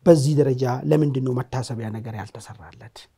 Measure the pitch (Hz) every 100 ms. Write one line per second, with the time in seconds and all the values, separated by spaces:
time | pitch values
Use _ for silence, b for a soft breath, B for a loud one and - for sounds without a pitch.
0 | - 165 139 147 135 127 127 127 147 156
1 | 147 131 131 123 - 127 120 113 113 110
2 | 117 110 101 - - 107 80 - 110 -
3 | -